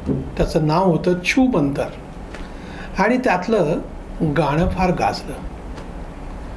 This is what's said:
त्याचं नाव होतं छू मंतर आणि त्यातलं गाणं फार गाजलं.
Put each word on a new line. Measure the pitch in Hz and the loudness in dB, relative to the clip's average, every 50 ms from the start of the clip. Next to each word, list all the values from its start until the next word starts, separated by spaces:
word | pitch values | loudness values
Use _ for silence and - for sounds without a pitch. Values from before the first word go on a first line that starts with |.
| - - 135 135 135 - - | -2 -2 -2 -2 -2 -4 -2
त्याचं | - 165 - - 165 156 | 0 0 2 2 2 2
नाव | 151 156 170 190 | 4 4 4 4
होतं | 185 165 180 185 180 180 180 - | 4 4 4 4 2 2 2 0
छू | - - 277 262 | 2 4 4 4
मंतर | 254 220 170 143 139 139 - - - - - - - - - - - - - - - - - - - - - - - - - | 4 4 4 2 2 2 0 -2 -4 -4 -8 -12 -12 -12 -12 -12 -12 -10 -10 -10 -10 -10 -12 -12 -12 -12 -12 -10 -6 0 2
आणि | 190 226 254 | 2 4 4
त्यातलं | 254 - 233 180 180 180 - 226 208 160 147 185 285 - - - - - - - - 170 | 4 4 2 2 2 2 2 2 2 4 2 2 0 -2 -6 -10 -12 -12 -12 -4 -2 0
गाणं | 151 139 165 151 135 143 160 180 185 | 2 2 2 2 4 4 4 2 2
फार | - - 185 180 | 2 2 2 2
गाजलं. | 156 - 110 101 104 - - - - - - - - - - - - - - - - - - - - - - - - - - - - | 2 2 2 0 0 -2 -6 -8 -8 -8 -8 -10 -10 -10 -10 -10 -10 -10 -10 -12 -10 -10 -10 -10 -10 -10 -10 -10 -10 -10 -10 -8 -8